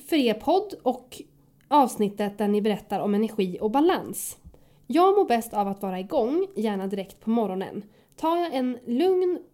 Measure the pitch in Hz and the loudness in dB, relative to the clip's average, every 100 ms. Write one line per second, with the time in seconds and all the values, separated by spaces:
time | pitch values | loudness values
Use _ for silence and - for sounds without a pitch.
0 | - 320 240 214 - 359 415 - - 247 | -2 2 2 2 2 0 0 -4 -4 -4
1 | - - - _ _ _ - 285 247 - | -8 -18 -20 _ _ _ 2 4 4 2
2 | 208 202 208 202 208 208 214 196 - 196 | -2 -2 -6 -2 0 0 0 -2 -4 -4
3 | 180 202 220 220 185 180 214 247 330 311 | 0 0 0 -2 -4 -2 -2 2 2 2
4 | - - - - - - - _ - 262 | -4 -10 -12 -14 -20 -20 -20 _ -2 4
5 | 370 403 320 233 220 208 196 196 196 185 | 6 6 4 2 0 -2 -2 -4 -6 -6
6 | 190 302 226 320 370 - 220 196 196 196 | -4 0 0 0 -2 -2 -2 -2 -4 -6
7 | 185 - - 233 208 185 165 - - _ | -8 -8 -2 0 0 -2 -6 -10 -14 _
8 | _ - 320 339 349 269 254 240 - 240 | _ -6 -2 0 0 -2 -2 -4 -4 0
9 | 359 370 359 339 - | 2 2 0 -2 -6